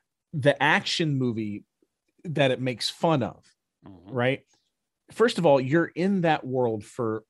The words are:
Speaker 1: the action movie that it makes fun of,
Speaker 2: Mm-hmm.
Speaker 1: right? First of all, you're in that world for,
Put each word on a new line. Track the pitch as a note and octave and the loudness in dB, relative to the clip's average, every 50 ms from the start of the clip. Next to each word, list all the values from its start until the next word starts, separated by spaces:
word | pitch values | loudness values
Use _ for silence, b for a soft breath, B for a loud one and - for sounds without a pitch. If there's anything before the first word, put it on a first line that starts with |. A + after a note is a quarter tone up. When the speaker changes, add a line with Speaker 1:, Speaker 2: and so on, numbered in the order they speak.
| _ _ _ _ _ _ | _ _ _ _ _ _
Speaker 1:
the | - D3 A#2 D3 C#3 - | -6 0 2 2 2 2
action | C#3 D3 F3 G3+ - - - - E3+ D3+ C#3+ C3 | 2 2 2 2 0 -2 -4 -2 -2 0 0 0
movie | B2+ B2 G#2+ A2+ A2 G#2 G2+ - - _ _ _ _ _ _ _ _ _ _ _ - | 0 -2 -2 -4 -6 -6 -8 -10 -12 _ _ _ _ _ _ _ _ _ _ _ -12
that | F3+ C#3 D3+ C#3 C3 | -4 0 2 2 2
it | B2 - | 2 0
makes | C3 C3 A#2+ - - - | -2 -4 -4 -4 -6 -8
fun | - - F3+ E3 D#3 C3 A2+ | -4 -2 0 2 2 0 0
of, | D#2+ - - _ _ _ _ _ _ _ _ - | -4 -8 -12 _ _ _ _ _ _ _ _ -20
Speaker 2:
Mm-hmm. | G2 F#2+ E2+ F2 G2+ | -20 -20 -20 -16 -8
Speaker 1:
right? | C3 A#2+ B2 C3 C3+ - _ _ _ _ _ _ _ _ _ _ _ _ _ - | -4 0 0 0 0 -2 _ _ _ _ _ _ _ _ _ _ _ _ _ -8
First | - - A3+ A#3+ - F3+ | -2 0 0 2 2 2
of | E3+ | 4
all, | D3+ C#3 C3 | 4 4 4
you're | C3 B2+ D3+ E3+ E3 | 4 2 2 0 0
in | - - D3 F3+ G3 G3+ F#3 | 0 -2 -2 -2 0 0 0
that | E3+ D#3+ D3+ - - | 2 0 0 0 -2
world | B2+ C3 B2+ B2 A#2 A2 G#2 - | -4 -2 0 0 0 -2 -4 -8
for, | - - - A#2+ A2 A2 A2 - | -10 -8 -6 -4 -4 -4 -6 -8